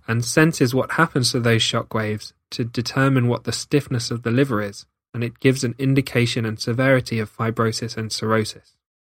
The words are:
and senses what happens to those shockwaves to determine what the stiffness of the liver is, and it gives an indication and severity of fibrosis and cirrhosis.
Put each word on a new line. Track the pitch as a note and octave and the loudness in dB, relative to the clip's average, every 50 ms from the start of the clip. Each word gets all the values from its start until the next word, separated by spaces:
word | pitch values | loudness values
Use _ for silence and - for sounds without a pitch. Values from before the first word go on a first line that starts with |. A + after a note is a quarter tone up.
| - - | -4 -2
and | A#2 A#2 A#2+ | -2 -2 -2
senses | - - E3 D#3 E3 D#3+ - C#3 A#2+ B2+ | 0 4 4 4 4 4 2 0 2 2
what | B2+ B2+ - | 0 -2 0
happens | - - E3+ D#3+ - C#3 B2 - | 0 0 0 2 2 0 0 0
to | - B2 | 0 2
those | A#2 A#2+ A2+ A2+ | 2 4 4 4
shockwaves | - - - A#2 A#2 - - A2 G#2+ G#2+ G#2+ G#2 - - - _ _ _ | 2 0 0 -2 -4 -4 -4 -4 -2 -4 -4 -6 -8 -14 -20 _ _ _
to | - - B2+ | -8 -6 -6
determine | A#2 - B2 A#2 - - C3+ C3+ C#3 C3+ C3 A#2+ A#2+ | -4 -4 -6 -6 -2 0 2 2 4 4 4 2 2
what | A#2+ A#2+ - | 0 -2 -4
the | A#2+ | -6
stiffness | - - - - D3+ C#3+ - - C3 A#2+ A#2+ - | -6 -6 -2 0 0 0 0 0 -4 -4 -4 -4
of | A#2+ A#2 A#2+ | -6 -4 -2
the | A#2 | 0
liver | A#2 B2+ C#3+ C#3 A#2 G#2 | 2 2 2 2 0 -2
is, | G#2 G2+ G#2 - - _ _ _ _ _ - | -2 -4 -8 -12 -18 _ _ _ _ _ -8
and | A#2 A#2 | -6 -6
it | A2+ - _ | -6 -4 _
gives | - C3+ C3 C3+ - | 2 2 2 2 0
an | A#2+ A#2 - | -4 -2 -2
indication | C3+ C3+ C3+ C#3 C3 - - B2 A#2+ A#2 - B2+ A2+ | 0 2 2 2 0 0 0 0 0 2 0 -2 -2
and | A2 A2 A2 | -4 -4 -4
severity | - B2 A#2 B2 C3 C3+ C3+ B2+ A#2+ - A#2 A2+ | -4 -4 -2 2 4 4 4 4 2 0 -4 -4
of | G#2+ G#2 - | -4 -6 -6
fibrosis | - A2+ A2+ A2+ A#2+ A2+ A2 A2 - A#2 A2 - | -4 -4 -2 0 0 0 0 0 -2 -6 -8 -8
and | A2+ A2 G#2+ | -8 -8 -6
cirrhosis. | - - A#2 A2 A2 A2 G#2+ - - - - _ _ _ _ _ _ _ _ _ _ | -6 -4 -2 0 2 2 0 -2 -6 -12 -20 _ _ _ _ _ _ _ _ _ _